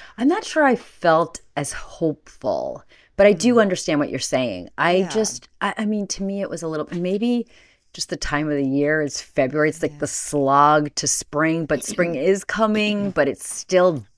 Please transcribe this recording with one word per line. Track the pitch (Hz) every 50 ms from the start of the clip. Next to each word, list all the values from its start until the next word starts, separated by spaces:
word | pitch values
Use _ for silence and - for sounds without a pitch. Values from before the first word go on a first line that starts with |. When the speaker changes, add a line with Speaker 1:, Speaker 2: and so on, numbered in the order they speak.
| - - - -
Speaker 1:
I'm | 240 294
not | 359 427 427
sure | - - 320 294
I | 269 233
felt | - - - - - - 170 160 160 165 - - - - _ _
as | 147 143 -
hopeful, | - - - - - - 170 156 143 - _ - - - - 104 87 65 62 65 60 - - _ _ _ _ _ _
but | - 196
I | 208
do | 196 160 214 247 240
Speaker 2:
Mm. | 233
Speaker 1:
understand | 208 196 180 - - 180 156 143
what | 143 -
you're | - 131
saying. | - - 143 127 127 117 92 90 87 - - -
I | 147 170 180 190
Speaker 2:
Yeah. | 196 175
Speaker 1:
just, | - 220 214 - - - - _ _ _
I, | - 202 - -
I | 220
mean, | 208 214 208 196 196
to | - -
me, | 196 196 196 202
it | 196 -
was | - 165
a | 165 160
little, | 160 151 - -
maybe | 180 170 175 180 196 202 233 240 240 240 226 - _ _ _ _ _ _ _ _
just | - - - -
the | -
time | - - - 147 147 156 151
of | 147
the | 143 139
year. | 131 135 143 143 147 156 156
It's | 147 139 - -
February. | - - _ 151 135 131 147 151 151 156
It's | 156 165
like | 165 151
Speaker 2:
Yeah. | 147 147
Speaker 1:
the | 147
slog | 139 - - - - 151 143 139 135 139 143 147 151 156 151 147 147 -
to | - -
spring, | 135 - - - - - 147 160 160 160 165 160
but | - 156 -
spring | - - - - 175 170 165
Speaker 2:
<clears throat> | 131 147 190
Speaker 1:
is | 196 196 -
coming, | - - 208 220 214 214 214 208 214 208 202 202 196
but | - 160 139
it's | 139 - - - -
still | - - - - 185 180 180 185 160 127 101 - _